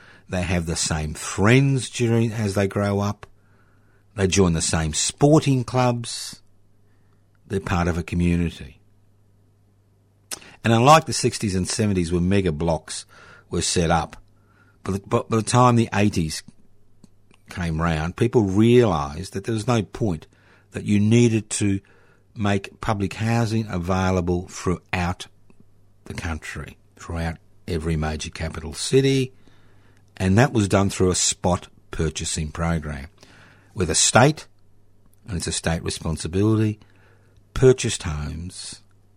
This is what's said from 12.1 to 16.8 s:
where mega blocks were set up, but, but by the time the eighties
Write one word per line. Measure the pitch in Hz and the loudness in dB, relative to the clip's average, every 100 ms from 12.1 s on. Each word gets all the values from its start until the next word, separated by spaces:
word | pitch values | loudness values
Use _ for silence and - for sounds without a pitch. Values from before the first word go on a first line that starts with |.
where | 87 | 0
mega | 87 101 92 | 2 2 0
blocks | 73 85 87 - - - - - - - | 0 -2 -2 -4 -14 -14 -20 -20 -20 -8
were | 90 | -4
set | 80 - 82 | -2 0 2
up, | 85 76 - - _ _ _ _ _ | 2 -2 -10 -20 _ _ _ _ _
but, | - 98 - | -6 -6 -2
but | 120 - | -2 0
by | 113 | -2
the | |
time | 107 123 123 117 | 2 6 6 6
the | 113 | 2
eighties | 104 104 98 80 - - - - - | 2 0 2 -4 -4 -12 -20 -20 -20